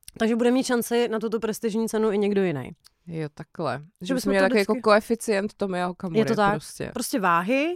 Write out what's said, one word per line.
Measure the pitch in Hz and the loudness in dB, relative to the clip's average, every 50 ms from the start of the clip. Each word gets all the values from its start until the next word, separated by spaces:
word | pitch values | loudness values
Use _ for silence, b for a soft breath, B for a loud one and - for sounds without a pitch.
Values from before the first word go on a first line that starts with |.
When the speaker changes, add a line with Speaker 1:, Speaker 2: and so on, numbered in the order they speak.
| _ - - - | _ -14 -6 -2
Speaker 1:
Takže | 226 220 240 | 0 0 2
bude | 226 240 240 | 2 2 4
mít | 247 262 - | 4 2 2
šanci | - 254 240 214 - 240 233 240 233 | 0 0 -2 -2 0 0 0 0 0
na | 220 220 | -2 -4
tuto | 208 233 190 226 | -4 -4 -4 -4
prestižní | 226 214 208 - - 190 190 226 226 214 | -4 -4 -4 -4 -4 -4 -2 -2 -2 -2
cenu | - 220 220 220 196 | 0 0 0 2 2
i | 208 | 2
někdo | 202 202 202 196 196 | 0 2 2 2 2
jiný. | 180 156 135 123 - 165 - _ _ _ _ _ | 0 0 -4 -6 -10 -14 -18 _ _ _ _ _
Speaker 2:
Jo, | 170 165 160 156 147 - | -12 -8 -8 -8 -8 -10
takhle. | - - - - - 165 139 120 143 151 170 _ - | -12 -18 -14 -10 -6 -4 -4 -4 -6 -8 -14 _ -10
Že | 175 | -6
Speaker 1:
Že | 185 269 | -4 -2
Speaker 2:
bychom | |
Speaker 1:
bychom | 254 - 202 | -2 0 2
Speaker 2:
měli | 196 190 190 | 2 4 4
Speaker 1:
to | 190 | 4
Speaker 2:
taky | 254 208 | 4 2
jako | 196 - 214 | 2 2 0
Speaker 1:
vždycky | 254 214 | 0 4
Speaker 2:
koeficient | 214 208 220 - - 233 226 - - 208 196 202 214 - | 4 4 4 4 2 -2 -2 0 0 -2 -2 -2 -4 -6
Tomia | - 202 196 185 180 180 180 | -6 -4 -4 -2 -2 -2 -4
Okamury | 180 - - 185 165 220 | -4 -6 -8 -2 0 2
Speaker 1:
Je | 220 | 2
to | 220 226 | 2 2
tak. | 202 208 202 208 | 2 2 2 2
Speaker 2:
prostě. | 156 - - - - - - - | 0 -4 -10 -12 -10 -10 -8 -8
Speaker 1:
Prostě | 226 247 - - 247 | -6 -6 -4 -2 0
váhy, | 190 180 170 170 180 196 262 269 294 330 349 | 2 2 2 2 2 2 0 0 0 -2 -4